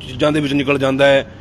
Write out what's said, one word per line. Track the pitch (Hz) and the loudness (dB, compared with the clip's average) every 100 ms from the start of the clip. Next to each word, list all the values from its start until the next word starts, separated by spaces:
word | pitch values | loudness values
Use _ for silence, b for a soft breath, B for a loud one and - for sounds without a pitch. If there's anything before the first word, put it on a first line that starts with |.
ਚੀਜ਼ਾਂ | 139 127 151 | -14 -2 0
ਦੇ | 151 | 0
ਵਿੱਚ | 143 | -2
ਨਿਕਲ | 143 131 139 | -2 -2 -2
ਜਾਂਦਾ | 135 135 139 | 0 2 4
ਹੈ। | 139 113 B | 4 0 B